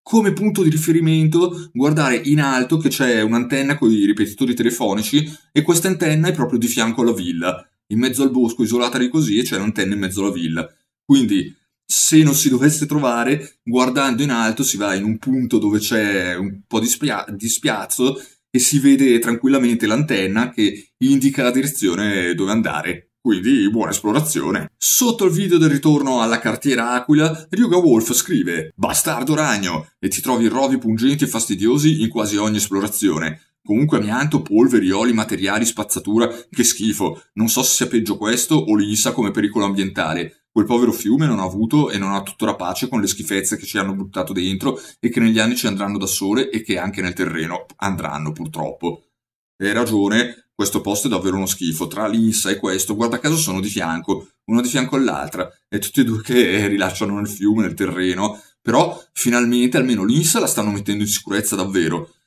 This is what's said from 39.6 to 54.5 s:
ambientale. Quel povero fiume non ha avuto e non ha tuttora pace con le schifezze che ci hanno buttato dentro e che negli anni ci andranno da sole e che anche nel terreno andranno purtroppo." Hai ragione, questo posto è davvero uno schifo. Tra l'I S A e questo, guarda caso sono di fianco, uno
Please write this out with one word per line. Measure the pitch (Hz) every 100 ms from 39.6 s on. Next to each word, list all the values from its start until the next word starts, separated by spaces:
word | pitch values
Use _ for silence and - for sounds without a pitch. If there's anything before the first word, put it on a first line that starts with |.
| 98
ambientale. | 98 95 95 82 80 80 _ _ -
Quel |
povero | 101 120 120
fiume | - 101 131 156
non | 110
ha |
avuto | 92 95 113 151 143
e | 101
non | 98
ha | 98
tuttora | 98 - 107
pace | 95 90 95 123
con | 120
le | 98
schifezze | - - 98 95 107
che | -
ci | 104
hanno | 98
buttato | 98 95 - 92
dentro | 95 90 98 135 127 - -
e | 120
che | 117
negli | 113 110
anni | 110
ci | 123 120
andranno | 98 101 101
da | 101
sole | - 98 110 135
e | 110
che | - 92
anche | 90 98
nel | 92
terreno | 87 85 80 80 87 - _
andranno | 98 87 80 71 78
purtroppo." | 78 82 80 73 - 85 - _ _ _ _ _ _
Hai | 98
ragione, | 104 120 107 101 110 123 - _
questo | _ 98 -
posto | - 104 143
è |
davvero | 101 95 95
uno |
schifo. | 95 - 87 78 85
Tra | 90 107
l'I | 113 113
S | 110 98
A |
e | 95
questo, | 104 95 -
guarda | 107 117 120
caso | 147 160
sono | 156 95
di | 98
fianco, | 101 82 82 85 98 - _
uno | -